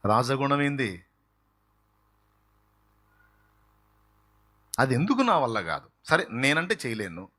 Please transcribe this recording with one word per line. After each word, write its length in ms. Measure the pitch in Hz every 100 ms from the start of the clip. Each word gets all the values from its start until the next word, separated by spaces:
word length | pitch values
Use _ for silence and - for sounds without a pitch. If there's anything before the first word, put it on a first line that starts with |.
రాజగుణం 580 | 101 110 123 135 139 143
ఏంది? 420 | 143 139 117 87 _ _ _ _ _ _ _ _ _ _ _ _ _ _ _ _ _ _ _ _ _ _ _ _ _ _ _ _ _ _ _ _ _ _ _ _ _ -
అది 160 | 131
ఎందుకు 280 | 123 180 254
నా 160 | 247 180
వల్ల 220 | 127 110
కాదు? 280 | 85 76 - _ -
సరే, 180 | 160 170
నేనంటే 480 | 117 135 156 175 214 127
చేయలేను 420 | 110 101 85 95